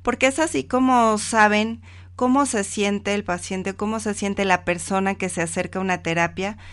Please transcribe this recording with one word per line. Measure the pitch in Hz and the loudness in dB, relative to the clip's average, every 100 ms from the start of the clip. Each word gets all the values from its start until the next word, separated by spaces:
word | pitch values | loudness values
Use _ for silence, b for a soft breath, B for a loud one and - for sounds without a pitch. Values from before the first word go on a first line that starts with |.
porque | 233 247 262 | -4 2 2
es | 262 | 2
así | 320 269 | 0 0
como | - 254 262 247 226 214 | -2 2 4 4 4 2
saben | - 226 214 208 220 226 B B B - | 2 4 6 4 0 -6 B B B -2
cómo | 247 269 | 2 4
se | 277 220 | 2 0
siente | 196 - 202 202 202 | -2 -2 0 0 -2
el | 202 | -2
paciente, | 202 175 - 190 185 | -2 -6 -4 -6 -6
cómo | 190 214 220 | -4 -4 -4
se | 214 | -4
siente | 202 202 202 | -4 -2 0
la | 196 180 180 | 2 2 0
persona | 175 - 190 190 | -4 -2 0 0
que | 196 185 | -2 -4
se | 180 | -2
acerca | 165 - 202 190 | -2 -2 -4 -4
a | |
una | 190 180 | -2 -2
terapia, | 165 170 170 170 196 220 B | -2 0 0 -2 -6 -8 B